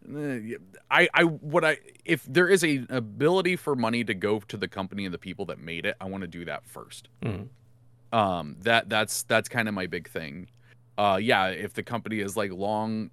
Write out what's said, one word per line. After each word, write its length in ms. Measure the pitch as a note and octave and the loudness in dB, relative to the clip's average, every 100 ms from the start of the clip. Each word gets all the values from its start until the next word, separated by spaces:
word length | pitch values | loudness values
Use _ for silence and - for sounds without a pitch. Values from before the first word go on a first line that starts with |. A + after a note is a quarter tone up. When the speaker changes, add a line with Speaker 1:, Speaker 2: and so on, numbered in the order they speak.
| - C#3+ | -12 -8
Speaker 1:
Eh, 380 | D3 B2 A2 A#2 - - _ | -6 -6 -8 -12 -14 -20 _
I, 200 | C#3+ F3 | 4 6
I, 120 | - E3+ | 6 4
what 400 | D#3 D3+ E3 D#3 | 2 0 2 2
I, 140 | C#3+ - - - | 0 -8 -14 -2
if 180 | D#3+ | -2
there 240 | - D3+ F3+ | 2 2 6
is 160 | F#3+ | 6
a 220 | D#3+ C#3 A#2+ | 4 2 0
ability 680 | B2+ A2 G#2 D3 F#3+ F3+ F3+ | -4 -4 2 4 4 2 -2
for 180 | D3+ C3+ | -2 0
money 300 | A2+ A#2+ A#2 | 2 0 0
to 80 | |
go 260 | G2 G2+ G#2+ | 0 0 0
to 160 | - G#2+ | -2 -6
the 140 | F#2+ | -6
company 340 | G2+ F#2+ G2+ | -4 -6 -6
and 100 | G2 | -6
the 40 | F2 | -6
people 240 | F#2+ E2+ F2+ | -10 -8 -8
that 120 | - | -8
made 260 | D#2+ E2+ G2 | -8 -4 -4
it, 120 | - | -4
I 60 | F#2+ | -8
wanna 220 | G2 F2 | -8 -8
do 180 | E2+ E2 | -10 -10
that 200 | C#2+ - | -10 -12
first. 440 | - A1+ - - _ | -18 -16 -18 -20 _
Speaker 2:
Mm-hmm. 220 | A#2+ F#2+ A#2 - _ _ - _ - | -6 -6 -10 -18 _ _ -20 _ 0
Speaker 1:
Um, 440 | A#2 G2+ F2 D2+ C2+ | 2 2 0 -6 -6
that, 280 | G#2 A2+ G2 | 2 2 2
that's, 320 | A2 A2 - | 0 0 -4
that's 260 | - A2+ - | 2 2 2
kinda 240 | B2 G#2+ | -2 -2
my 140 | G2+ F2+ | -2 -4
big 240 | F2 - | -6 -6
thing. 380 | - D#2+ D2+ F#2 _ _ - _ - | -8 -8 -12 -16 _ _ -20 _ 2
Uh, 200 | G#2 F#2+ | 4 4
yeah, 320 | A2+ G#2+ F#2+ | 4 4 4
if 260 | E2 G2+ - | -2 -6 -8
the 80 | |
company 380 | G2+ A#2+ G#2+ A2 | -6 -6 -4 -4
is, 140 | G2 G2+ | -2 -2
like, 160 | G2+ | -4
long 600 | F2+ G2 G#2+ A2 A2 G#2+ | -2 -2 -2 -2 -4 -6